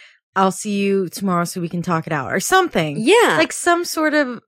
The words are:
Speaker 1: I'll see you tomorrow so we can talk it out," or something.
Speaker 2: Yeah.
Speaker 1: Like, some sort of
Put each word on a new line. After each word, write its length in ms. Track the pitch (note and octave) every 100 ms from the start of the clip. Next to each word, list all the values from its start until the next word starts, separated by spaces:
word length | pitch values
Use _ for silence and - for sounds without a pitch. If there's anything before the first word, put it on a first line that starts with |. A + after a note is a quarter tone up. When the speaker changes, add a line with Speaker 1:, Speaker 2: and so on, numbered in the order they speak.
| - _ _ F#3
Speaker 1:
I'll 160 | F#3+
see 260 | C#4 G#3+ G3+
you 300 | G3 G3 E3+
tomorrow 360 | - G3 F3
so 160 | E3+ F#3+
we 80 | E3
can 140 | F3
talk 240 | F3 E3 -
it 60 |
out," 180 | D3+ A#2
or 60 | F#3
something. 600 | - F#4 F4+ G3+ D#3 C#3+
Speaker 2:
Yeah. 340 | A#3 A#4 D#4 E3
Speaker 1:
Like, 160 | E4
some 320 | - F4 F4
sort 300 | F4 E4 D#4
of 240 | D4 B3+ A#3